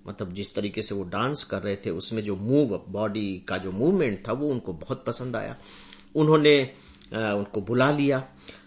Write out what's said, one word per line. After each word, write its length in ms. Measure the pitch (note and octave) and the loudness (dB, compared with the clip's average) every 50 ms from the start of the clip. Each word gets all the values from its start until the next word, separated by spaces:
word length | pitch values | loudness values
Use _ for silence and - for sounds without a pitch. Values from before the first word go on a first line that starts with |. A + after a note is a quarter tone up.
| - | -14
मतलब 260 | - G2 - G#2 F2 F2+ | -14 -8 -8 -8 -8 -6
जिस 220 | G2+ G2+ - - | -8 -8 -4 -4
तरीके 260 | A2 G#2 G2+ - A2 | -4 -4 -4 -4 -4
से 140 | G#2 - G2+ | -6 -4 -4
वो 80 | G2 F#2 | -6 -6
dance 400 | F2 G2 G#2 A#2+ C3+ D3+ - - | -4 -4 -2 -2 -2 -2 -4 -4
कर 180 | - G2+ F#2+ | -4 -6 -4
रहे 140 | - G#2 G2 | -2 -4 -4
थे 140 | - - G#2+ | -4 -4 -6
उसमें 340 | D#2+ F#2 - - A2+ A2 G#2 | -4 -4 -4 -4 -4 -4 -2
जो 120 | G#2 G2 | -4 -4
move, 500 | F#2+ G2+ A#2+ C#3 D3 C#3+ A2 F#2+ D#2+ - F#2 | -4 0 2 4 4 4 2 0 -6 -6 -8
body 560 | F#2+ G2+ G#2+ G#2 G2+ A2 G#2 G2 F#2+ F2+ - | -4 -2 -2 -2 -2 -2 -4 -4 -4 -6 -6
का 100 | - F#2 | -6 -6
जो 140 | F#2+ F#2+ F#2+ | -4 -4 -4
movement 560 | F#2 G2+ C3 F3 G3+ F#3 D3+ A2+ G2 - - | -2 0 2 2 4 4 2 0 0 -4 -4
था 60 | A2 A#2 | -6 -4
वो 140 | C#3 D3 | -2 0
उनको 260 | D3 C3 A#2+ - F#2+ E2+ | -2 -2 -2 -4 -8 -10
बहुत 320 | D#2 F2+ - A2+ - - | -10 -8 -8 -8 -6 -4
पसंद 280 | A#2+ A2+ - B2+ B2+ A#2 | -6 -6 -6 -6 -6 -6
आया। 220 | A2 G2+ G2 B2 - - - - - - - - - - - - | -6 -6 -8 -10 -14 -18 -20 -20 -20 -20 -20 -20 -20 -20 -6 0
उन्होंने, 460 | D#3 D3+ D#3 D#3 D3+ D3 D3+ D3 C#3 | 2 6 6 6 8 8 8 8 8
अ, 120 | C3 C3 - - - - - - - - - | 6 0 -6 -16 -20 -20 -20 -20 -18 -8 -4
उनको 480 | A2 A2 G#2 G2+ G2+ G2+ - - G#2+ | -2 0 0 0 0 -2 -2 -4 -6
बुला 300 | F#2+ G#2+ A#2+ B2 C3 C#3+ | -2 0 2 4 4 4
लिया 360 | D3 D3 C#3+ C#3 C3+ C3 C3+ - - - - - - - - | 4 4 2 2 2 0 -2 -8 -18 -20 -20 -20 -20 -20 -20